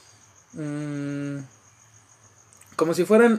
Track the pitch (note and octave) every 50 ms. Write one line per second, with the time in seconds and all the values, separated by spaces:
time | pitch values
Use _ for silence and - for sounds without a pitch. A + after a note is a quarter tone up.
0 | - - - _ _ _ _ _ _ _ - D#3 D3+ D3 D3 D3 D3+ D3 D3 C#3+
1 | C#3+ C#3+ C#3+ C#3+ C#3+ C#3+ C#3+ C#3 C3+ C3+ _ _ _ _ _ _ _ _ _ -
2 | _ _ _ _ _ - _ _ _ _ - - - - - - D#3+ E3 E3 F3
3 | E3+ G3 G#3 A3 A#3+ A#3 A3